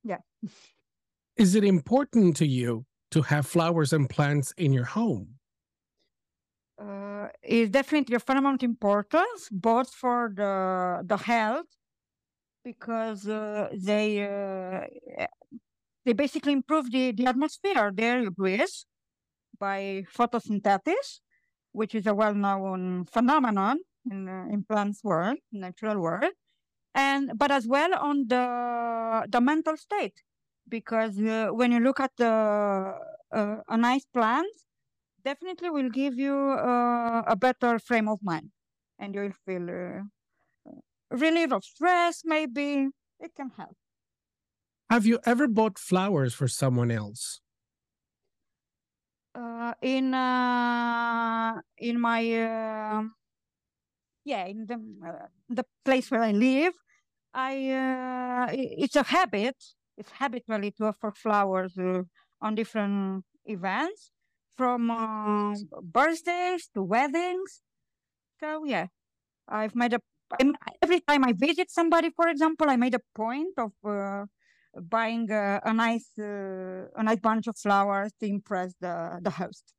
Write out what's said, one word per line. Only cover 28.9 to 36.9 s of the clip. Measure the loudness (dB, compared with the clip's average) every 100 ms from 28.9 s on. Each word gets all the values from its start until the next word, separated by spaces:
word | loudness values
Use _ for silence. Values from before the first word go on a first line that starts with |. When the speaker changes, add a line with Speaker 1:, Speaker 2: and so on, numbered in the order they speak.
| -4 -2 -2 2
Speaker 1:
the | 2
mental | 4 2 0 -4
state, | -4 -4 -4 _ _ _ _ _ _
because, | -10 -2 -2 0 0
uh, | -2 0 -2
when | 2 4
you | 4
look | 4 2
at | -2 2
the, | 2 4 2 2 2 0 -2 -8 -12 -16 _
uh, | -2 -2 -4 -2
a | 2
nice | 2 2 -2
plant, | 0 2 2 -2 -8 _ _ _ _ _ _
definitely | -8 -6 -8 -6 -4
will | -2 -2
give | -2 -2
you, | -2 -2
uh, | 0 0 0 0 2 2